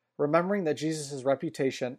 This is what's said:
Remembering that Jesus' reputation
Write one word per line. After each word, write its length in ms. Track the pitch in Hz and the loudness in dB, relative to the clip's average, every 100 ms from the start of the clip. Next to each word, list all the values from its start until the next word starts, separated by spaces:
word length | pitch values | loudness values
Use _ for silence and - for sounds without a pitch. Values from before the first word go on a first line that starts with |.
| _ - | _ -2
Remembering 460 | 147 165 180 202 | 2 4 4 0
that 100 | 165 | 0
Jesus' 500 | 135 151 156 139 143 | 0 -2 -4 -6 -2
reputation 720 | 127 131 165 - 135 - 127 | 0 0 -2 -2 -2 0 -4